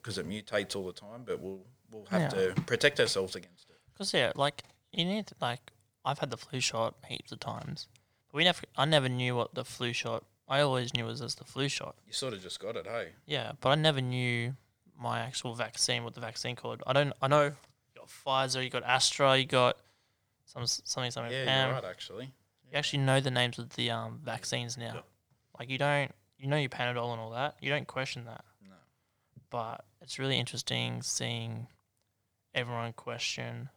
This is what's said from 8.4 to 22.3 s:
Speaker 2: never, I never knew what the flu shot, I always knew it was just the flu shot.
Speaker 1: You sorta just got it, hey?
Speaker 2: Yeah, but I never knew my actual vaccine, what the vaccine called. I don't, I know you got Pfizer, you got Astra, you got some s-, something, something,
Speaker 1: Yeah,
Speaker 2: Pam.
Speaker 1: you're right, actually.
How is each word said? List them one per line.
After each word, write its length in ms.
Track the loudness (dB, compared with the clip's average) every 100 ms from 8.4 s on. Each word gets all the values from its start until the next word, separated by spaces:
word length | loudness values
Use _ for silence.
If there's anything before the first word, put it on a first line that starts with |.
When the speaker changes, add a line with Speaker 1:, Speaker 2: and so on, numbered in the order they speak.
| 2
Speaker 2:
never, 160 | 2 -2 0
I 100 | 4
never 220 | 6 4
knew 280 | 2 2 2
what 180 | 0
the 100 | -4
flu 300 | -8 -4 -2
shot, 300 | -2 -2 -4 -6 _ -2
I 140 | 2
always 340 | 4 2 0 -2
knew 80 |
it 40 | -4
was 100 | -4
just 180 | -6 -8
the 80 | -6
flu 240 | -2 0
shot. 260 | -2 -6 -12 -8
Speaker 1:
You 60 |
sorta 240 | -6 -4 -6
just 200 | -8 -8
got 160 | -6 -6
it, 120 | -4
hey? 260 | -6 -6 -10 -6
Speaker 2:
Yeah, 240 | -4 -4 0
but 80 | 2
I 60 | 4
never 260 | 4 2
knew 540 | 0 0 0 0 -2 -6 _ _ _ -8
my 220 | -4 -4
actual 340 | -4 -6 -4
vaccine, 500 | -4 -4 0 0 0
what 120 | -4 -8
the 60 |
vaccine 340 | -8 -6 -6 -6
called. 260 | -8 -4 2
I 60 |
don't, 200 | 4 4 2
I 60 | 4
know 160 | 6 6
you 80 | 0 -16 _ _ -20
got 120 | -20
Pfizer, 560 | -10 0 0 2 0
you 80 | -2
got 120 | -2
Astra, 540 | 4 6 4 6 8 8
you 80 | 6
got 320 | 6 6 4 _ _ _ _ _ _ -14
some 180 | -6
s-, 180 | -2 -2 -2
something, 260 | -2 -2
something, 200 | -2 -4
Speaker 1:
Yeah, 140 | -2 2
Speaker 2:
Pam. 220 | 4 4
Speaker 1:
you're 60 | 0
right, 40 | -4
actually. 480 | -10 -12 -12 -12